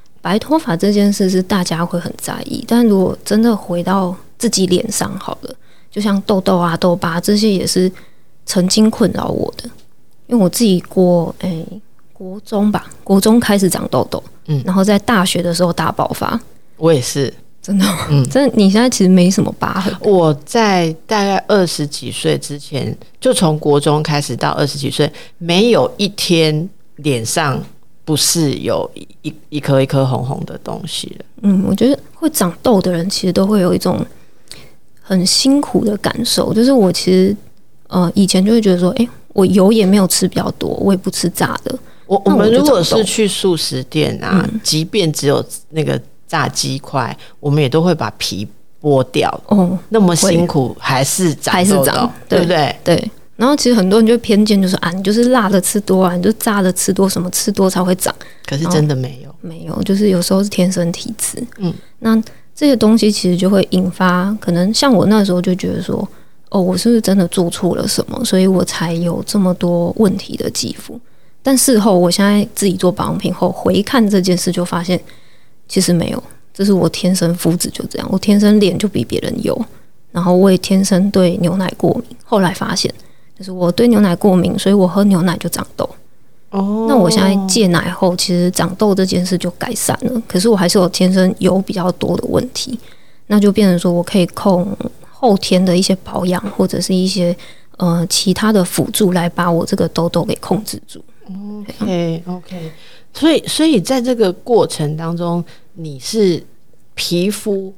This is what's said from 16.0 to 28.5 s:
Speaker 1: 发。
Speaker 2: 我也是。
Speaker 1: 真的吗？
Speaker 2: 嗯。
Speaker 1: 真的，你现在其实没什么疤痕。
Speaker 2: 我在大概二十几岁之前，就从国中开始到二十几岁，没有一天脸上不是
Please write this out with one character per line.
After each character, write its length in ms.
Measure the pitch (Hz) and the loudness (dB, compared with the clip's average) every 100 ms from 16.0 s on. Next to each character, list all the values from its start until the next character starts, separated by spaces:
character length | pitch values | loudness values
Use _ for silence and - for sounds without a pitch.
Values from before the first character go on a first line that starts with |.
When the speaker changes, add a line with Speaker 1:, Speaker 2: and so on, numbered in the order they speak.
| - | -4
Speaker 1:
发。 300 | - - 226 - - - - | -4 -4 -6 -8 -20 -20 -2
Speaker 2:
我 180 | 160 | 2
也 80 | 151 | 2
是。 320 | - 143 127 - - - | 0 -4 -4 -6 -18 -14
Speaker 1:
真 120 | - 202 | -2 0
的 60 | 202 | 0
吗？ 220 | 165 - | -2 0
Speaker 2:
嗯。 120 | 143 131 | 2 2
Speaker 1:
真 180 | 254 277 | 2 2
的， 80 | 226 | 4
你 140 | 196 | 4
现 100 | 208 | 4
在 80 | 254 | 2
其 160 | - | 4
实 60 | 185 | 4
没 220 | 185 180 | 6 4
什 120 | 196 | 2
么 80 | - - | -2 -2
疤 220 | - - | -6 -4
痕。 120 | 190 185 | -6 -2
Speaker 2:
我 300 | 208 185 160 143 - | 2 4 4 0 -2
在 500 | 240 214 185 165 160 - | 0 2 2 0 -4 -4
大 160 | 214 | -2
概 200 | 196 190 - | 0 -2 0
二 180 | 202 170 | 2 2
十 220 | - 143 | -2 -6
几 240 | - 120 | -8 -10
岁 260 | 117 160 143 | -4 -2 -2
之 220 | - 147 | -4 -14
前， 360 | - 139 - - - - | -10 -8 -6 -10 -16 -4
就 140 | 254 | 0
从 240 | - 160 151 | 2 2 0
国 220 | 156 143 | 2 2
中 240 | 151 151 | 2 0
开 180 | 156 147 | 0 -4
始 140 | - 127 | -4 -4
到 160 | 147 | -4
二 160 | 151 143 | -2 -2
十 100 | 143 | -4
几 140 | 135 | -6
岁， 200 | 135 147 - - - | -2 -2 -4 -20 -10
没 320 | 165 175 233 | -2 2 4
有 200 | 180 127 - | 4 0 -2
一 100 | 202 | -6
天 600 | - - 165 156 151 185 - - - | -4 0 2 2 0 -4 -12 -20 -8
脸 280 | 147 120 113 | -4 -4 -2
上 340 | 175 151 120 - - - - - | -2 -2 -2 -8 -16 -20 -12 -4
不 100 | 147 | -2
是 380 | - 170 147 | 0 0 -2